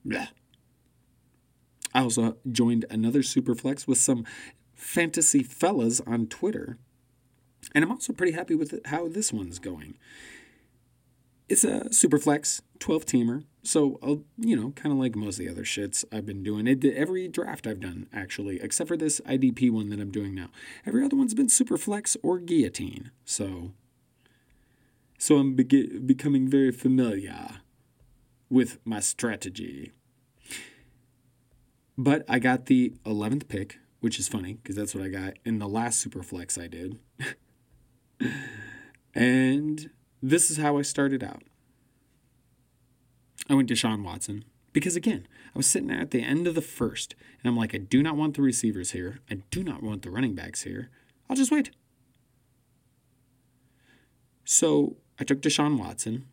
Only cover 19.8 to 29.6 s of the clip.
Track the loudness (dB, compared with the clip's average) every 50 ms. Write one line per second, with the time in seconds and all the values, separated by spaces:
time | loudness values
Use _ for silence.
19.8 | -2 -4 -4 -6 -6 -6 -4 -6 -6 -4 -6 -8 -10 -12 _ -20 -20 -18 -20 -12
20.8 | _ 0 0 2 2 2 2 2 2 2 2 2 2 4 4 2 4 2 0 -2
21.8 | 0 -2 -4 -2 -2 -2 -4 0 0 0 0 0 -2 2 4 4 4 2 0 -6
22.8 | -8 -8 -8 -12 -14 -16 _ _ _ -6 -4 -4 -4 -6 -6 -8 -10 -12 -14 _
23.8 | _ _ _ _ _ _ _ _ _ _ _ _ _ _ _ _ _ _ _ _
24.8 | _ _ _ _ _ _ _ _ 4 6 6 6 6 4 4 4 6 6 6 6
25.8 | 6 2 -4 -6 2 2 2 4 4 2 4 4 4 4 4 4 4 4 2 2
26.8 | 2 4 4 4 4 2 0 -4 -6 -8 -12 -12 -12 -14 -16 -18 _ _ _ _
27.8 | _ _ _ _ _ _ _ _ _ _ _ _ _ _ 4 4 4 4 -2 -12
28.8 | _ -6 -6 -2 -2 -4 -2 -2 -2 -4 -4 -4 -8 -10 -10 -10